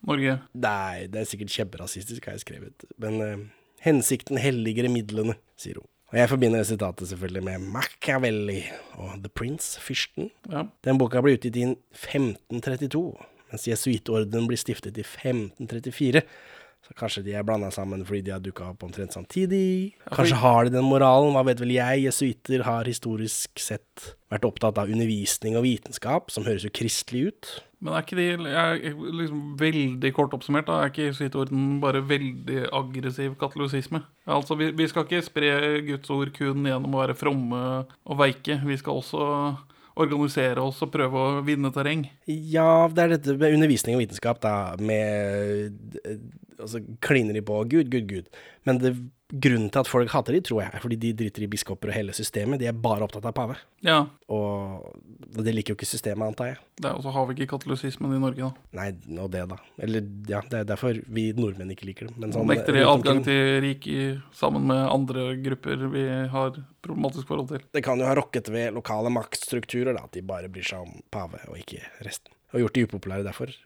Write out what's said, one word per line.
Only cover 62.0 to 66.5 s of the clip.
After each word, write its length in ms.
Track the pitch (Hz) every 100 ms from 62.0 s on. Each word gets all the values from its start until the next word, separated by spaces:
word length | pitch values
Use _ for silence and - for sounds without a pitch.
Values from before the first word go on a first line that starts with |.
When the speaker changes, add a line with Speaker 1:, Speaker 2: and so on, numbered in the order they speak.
| 113
Speaker 2:
dem. 80 | 117
Men 120 | 107
Speaker 1:
Nå 80 | 110
Speaker 2:
sånn, 120 | 110
Speaker 1:
nekter 260 | 113 - -
de 60 |
Speaker 2:
rundt 100 | 139
Speaker 1:
adgang 280 | 143 139 135
Speaker 2:
omkring. 40 | 135
Speaker 1:
til 400 | 139 135 135 139
rik 240 | 139 -
i, 140 | 143 135 135 -
sammen 320 | - 147 143 135
med 120 | 131
andre 420 | 135 135 135 127 127 131
grupper 440 | 135 131 147 135 135
vi 160 | 139 135 131 131
har 320 | 135 131